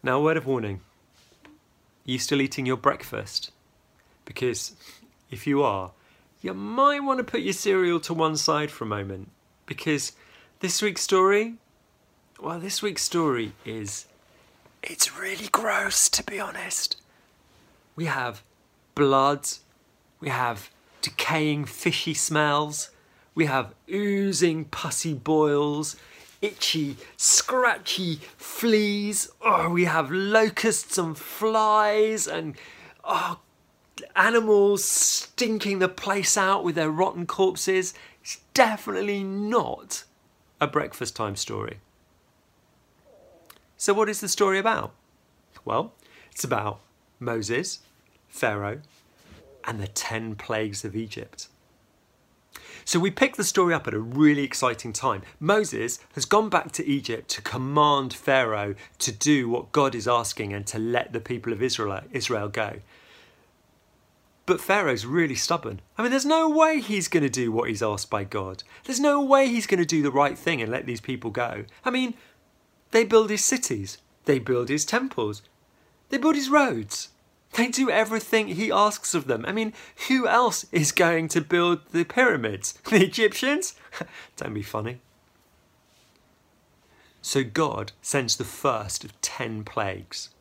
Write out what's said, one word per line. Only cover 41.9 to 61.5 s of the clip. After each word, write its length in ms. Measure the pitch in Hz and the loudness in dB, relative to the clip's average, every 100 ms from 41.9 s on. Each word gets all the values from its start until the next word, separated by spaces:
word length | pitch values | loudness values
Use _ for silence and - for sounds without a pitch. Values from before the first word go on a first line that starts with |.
| _ _ _ _ _ _ _ _ _ _ _ _ - - - _ - _ _ | _ _ _ _ _ _ _ _ _ _ _ _ -20 -20 -20 _ -20 _ _
So 160 | - | 0
what 160 | 202 214 | 2 2
is 140 | 208 | 0
the 60 | 196 | -4
story 300 | - 202 190 | 0 2 2
about? 360 | 208 220 - _ _ _ _ _ _ - | 0 -2 -4 _ _ _ _ _ _ -16
Well, 300 | - 113 220 _ _ - - | -4 -2 -2 _ _ -20 -20
it's 100 | - | -10
about 380 | 123 120 104 104 _ _ _ _ | -4 -2 -2 -8 _ _ _ _
Moses, 600 | 120 113 104 120 180 - _ _ _ _ _ | -4 -4 -2 -4 -4 -10 _ _ _ _ _
Pharaoh, 520 | - 123 104 101 131 147 _ _ _ _ - - - | -4 -2 -2 -4 -8 -14 _ _ _ _ -20 -20 -14
and 140 | - 110 | -10 -8
the 100 | 101 | -6
ten 480 | - - 113 113 104 | -6 -6 -6 -6 -10
plagues 500 | - 110 110 101 110 | -6 -4 -4 -6 -8
of 100 | 101 | -8
Egypt. 520 | 110 110 110 - - _ _ _ _ _ _ _ _ _ _ - - - | -8 -10 -14 -16 -20 _ _ _ _ _ _ _ _ _ _ -20 -20 -14
So 160 | - 170 | 0 2
we 100 | 190 | 2
pick 240 | - 269 | 2 0
the 80 | - | 2
story 320 | 185 - 175 | 0 2 2
up 140 | 160 - | 2 -2
at 60 | |
a 40 | 107 | -6
really 460 | 113 131 151 147 | -4 6 6 6
exciting 480 | 135 - 127 113 120 | 0 0 0 -2 -8
time. 300 | 107 135 98 - - | -4 -2 -2 -8 -6
Moses 580 | 151 214 208 110 113 - - | 2 2 2 -4 -4 -6 -10
has 100 | - | -8
gone 240 | - 202 220 | 2 2 4
back 220 | 175 156 | 0 -2
to 140 | - 151 | -6 -2
Egypt 420 | 139 117 113 - | -2 -2 -8 -6
to 120 | - | -8
command 720 | 104 127 131 147 147 143 131 | -6 -6 0 4 6 4 0
Pharaoh 600 | - - 135 120 107 104 101 - _ | -6 2 2 2 -2 -4 -6 -12 _
to 100 | - | -6
do 380 | 104 147 147 120 | -2 2 4 2
what 240 | 120 - | -2 0
God 240 | 151 139 123 | 2 2 0
is 100 | 107 | 0
asking 460 | 120 117 - 104 | 0 0 -6 -6
and 120 | 101 101 | -6 -6
to 100 | 113 | -6
let 340 | 113 120 - | -2 -2 -2
the 60 | 117 | -8
people 340 | - 120 117 | -6 -6 -4